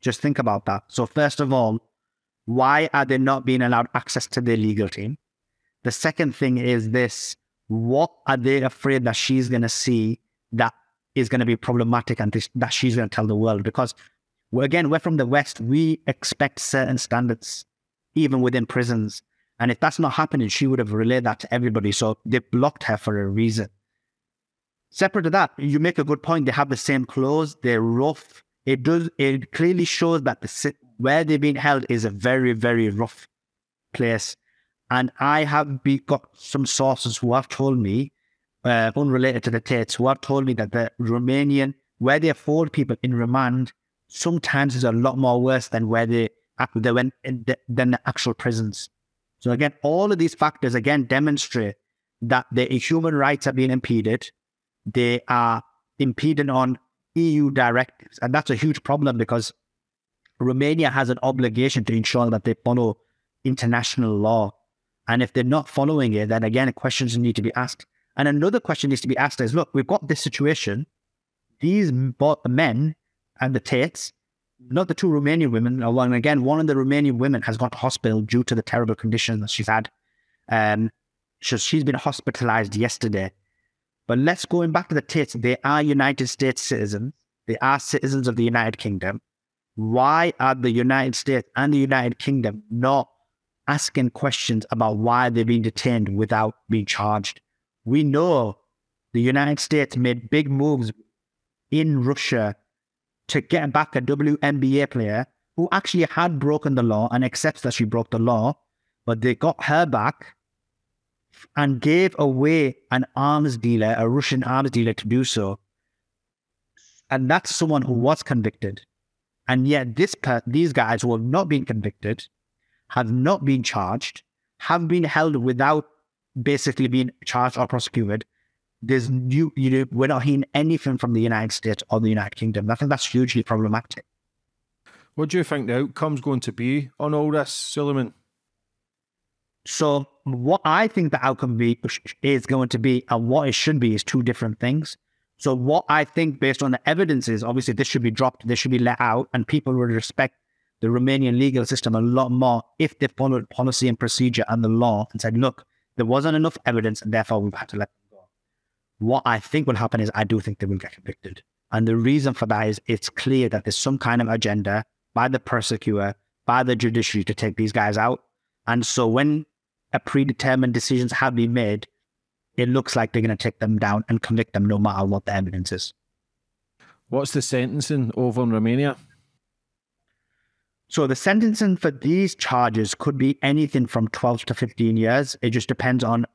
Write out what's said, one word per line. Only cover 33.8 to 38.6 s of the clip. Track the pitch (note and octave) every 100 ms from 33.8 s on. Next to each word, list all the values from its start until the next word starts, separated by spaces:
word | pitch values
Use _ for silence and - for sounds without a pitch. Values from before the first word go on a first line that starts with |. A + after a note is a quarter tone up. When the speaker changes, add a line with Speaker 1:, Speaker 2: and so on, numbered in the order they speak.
| _
Speaker 1:
place. | - A#2+ A2+ - - _ _ _ _ _
And | B2+ B2+ -
I | C#3 D3+
have | D3+ D3 D3 C3+
be-, | - C#3
got | - C#3+ _
some | _ - C#3 C3+
sources | - C3+ C3 B2+ A2
who | B2
have | B2 C3
told | - C3+ B2+
me, | G#2 G#2+ C#3 _ _ _ _ _